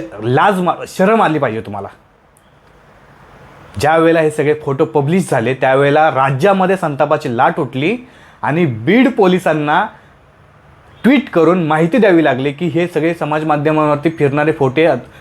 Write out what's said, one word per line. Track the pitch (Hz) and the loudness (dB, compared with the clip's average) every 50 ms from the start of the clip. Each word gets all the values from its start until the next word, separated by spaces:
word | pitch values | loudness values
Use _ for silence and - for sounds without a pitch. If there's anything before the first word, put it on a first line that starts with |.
| - - - 104 107 | 0 -4 -8 -8 -4
लाज | 120 127 147 175 208 202 185 | 0 2 2 2 2 2 0
मा-, | 180 170 147 - 127 | -2 -2 -4 -4 -8
शरम | - - - 185 202 226 220 | -10 -4 0 0 2 2 2
आली | 190 156 156 147 | 2 0 0 0
पाहिजे | 139 117 110 113 | -2 -2 -4 -6
तुम्हाला. | 104 104 101 98 98 95 - - _ _ _ _ _ _ _ _ _ _ _ _ _ _ _ _ _ _ _ _ - - - - - - - - - - - - - - - 101 | -8 -10 -12 -12 -12 -14 -16 -20 _ _ _ _ _ _ _ _ _ _ _ _ _ _ _ _ _ _ _ _ -20 -20 -20 -20 -20 -20 -20 -20 -20 -20 -20 -20 -20 -16 -8 -4
ज्या | 139 147 160 | 0 0 2
वेळेला | 165 165 165 165 170 | 2 4 4 2 2
हे | 156 156 | 0 0
सगळे | 151 - 139 147 151 | -2 -2 -2 -2 -2
फोटो | 151 - 143 135 139 151 | -2 -4 -4 -2 -2 -2
पब्लिश | - - 151 139 147 175 190 165 - | 0 0 -2 0 0 0 0 0 0
झाले | 151 127 113 123 131 | -2 -2 -2 -2 -2
त्यावेळेला | - 135 131 131 139 143 143 143 151 156 160 | 0 0 2 2 2 2 2 2 2 2 2
राज्यामध्ये | 123 131 135 139 139 127 165 202 196 190 185 180 196 | 2 0 0 0 0 0 0 0 2 2 0 0 0
संतापाची | 185 180 156 143 135 151 143 156 147 - 135 117 | -2 -2 -4 -2 -2 -2 0 0 -2 -2 -4 -2
लाट | 117 139 170 165 180 | 0 0 0 0 -2
उठली | 151 113 - 131 143 180 233 240 - - - - - - - _ | -4 -6 -4 -4 -2 -2 -4 -6 -8 -16 -20 -20 -20 -20 -12 _
आणि | - 135 147 170 180 | -4 -2 0 0 0
बीड | 139 113 107 113 147 202 247 254 277 | 0 -2 -2 0 2 4 4 4 4
पोलिसांना | 254 - 196 180 180 180 - 170 156 156 147 147 156 180 208 - - - - - - _ _ _ _ _ _ _ _ _ _ - - - - - - - - | 2 2 2 2 2 2 0 0 -2 0 -2 0 0 0 -2 -4 -8 -16 -20 -20 -20 _ _ _ _ _ _ _ _ _ _ -20 -20 -20 -20 -20 -12 -2 0
ट्विट | 220 285 254 - - | 2 2 2 0 0
करून | - 170 160 160 180 185 165 | 0 2 2 2 2 2 0
माहिती | 147 156 156 170 170 - | 0 0 0 0 0 2
द्यावी | 254 220 202 175 165 151 | 2 4 4 4 4 4
लागली | 143 131 123 135 147 | 2 0 0 -2 -4
की | 139 143 180 | -4 -4 -4
हे | 165 135 165 175 | -4 -2 -2 -2
सगळे | 170 - 151 151 170 165 | -2 -2 -2 -2 -2 -4
समाज | 165 156 147 151 156 156 | -4 -4 -4 -4 -4 -2
माध्यमांवरती | 160 151 147 143 156 156 156 151 151 147 143 139 165 | -2 -2 0 0 0 0 2 2 0 0 0 -2 -4
फिरणारे | 160 - 147 139 135 147 151 160 | -2 0 -2 0 0 0 0 0
फोटे-, | 151 - 139 131 123 156 160 165 135 120 - - - - | 0 0 -2 0 0 2 2 2 0 -2 -6 -12 -20 -20